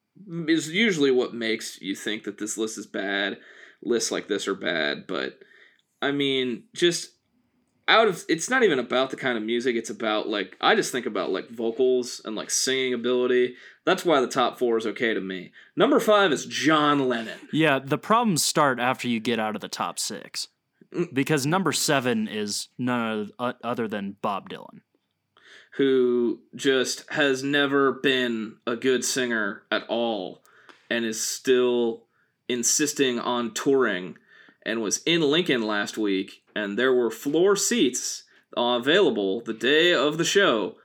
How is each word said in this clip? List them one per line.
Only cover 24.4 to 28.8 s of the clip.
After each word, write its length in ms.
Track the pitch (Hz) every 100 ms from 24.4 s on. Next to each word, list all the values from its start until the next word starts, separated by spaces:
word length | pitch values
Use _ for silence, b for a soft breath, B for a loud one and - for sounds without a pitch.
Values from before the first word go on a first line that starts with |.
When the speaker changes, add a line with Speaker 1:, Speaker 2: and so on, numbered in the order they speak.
| -
Speaker 2:
Dylan. 320 | 80 - - _ _ _ _ _ _ b b b -
Speaker 1:
Who 640 | 139 131 123 123 117 - _ -
just 500 | 139 131 123 - -
has 300 | 151 143 131
never 480 | 139 143 143 139 135
been 680 | 127 143 131 123 113 107 - -
a 80 |
good 300 | 113